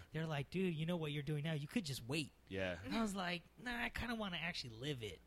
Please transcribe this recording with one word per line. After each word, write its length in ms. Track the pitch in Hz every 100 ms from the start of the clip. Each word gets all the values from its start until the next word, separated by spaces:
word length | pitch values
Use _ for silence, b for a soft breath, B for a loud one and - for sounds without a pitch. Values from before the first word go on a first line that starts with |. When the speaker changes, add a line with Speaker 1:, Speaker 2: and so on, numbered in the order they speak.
| 82
Speaker 1:
they're 120 | 151 160
like, 240 | 147 135
"Dude, 260 | 175 185 156
you 100 | 160
know 120 | 175
what 140 | 156
you're 120 | 147
doing 200 | 143 151
now? 100 | 151
You 140 | 156 147
could 180 | 240 160
just 180 | 123 113
wait." 260 | 156 143 - -
Speaker 2:
Yeah. 260 | 95 92 87 104
Speaker 1:
And 100 | 226
I 60 |
was 140 | 220 196
like, 280 | 175 175 - -
"Nah, 200 | 240 240
I 60 | 233
kinda 260 | - 233 233
wanna 220 | 202 170
actually 300 | 165 165 131
live 280 | 110 139 135
it." 160 | 107 85